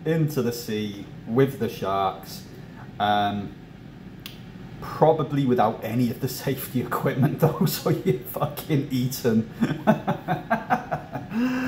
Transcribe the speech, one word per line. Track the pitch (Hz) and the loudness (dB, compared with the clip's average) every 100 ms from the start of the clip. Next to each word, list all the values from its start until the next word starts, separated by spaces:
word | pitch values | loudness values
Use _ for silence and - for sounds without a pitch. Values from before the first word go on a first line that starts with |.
| 156 | 0
into | 165 151 135 | 2 2 2
the | 117 | 0
sea | 117 - 107 104 98 - - - | -2 -2 -2 -2 -6 -12 -12 0
with | 117 135 - | 4 4 4
the | 110 | -4
sharks. | - 95 98 95 - - - - - - - - - | -2 0 2 2 0 -8 -12 -14 -16 -16 -16 -12 0
Um, | 104 104 101 101 95 - - - - - - - - - - - - - | 4 4 2 0 -4 -10 -16 -18 -18 -16 -16 -14 -14 -14 -16 -14 -14 -12
probably | - - 156 151 135 143 127 | -10 4 6 6 2 2 4
without | 120 110 110 | 4 4 2
any | 110 117 120 | -2 2 2
of | - | 0
the | 131 | -4
safety | - 139 131 - 123 | -4 -4 -4 -2 -2
<laughs> | - | -2
equipment | - 139 135 143 - | 0 0 4 2 4
though, | 160 - 156 | 2 4 2
so | - - | 2 0
you're | - 185 - | 2 2 0
fucking | - - 143 - - 143 - | -4 -4 -4 -4 0 0 2
eaten. | 127 123 - 120 110 - - | 0 0 0 2 4 2 0
<laughs> | 190 156 - - - - - 170 - - - - - 156 - 131 - 220 254 254 | 0 2 2 2 0 -2 -2 -4 0 -2 0 -2 -2 -6 -6 -10 -6 -2 0 0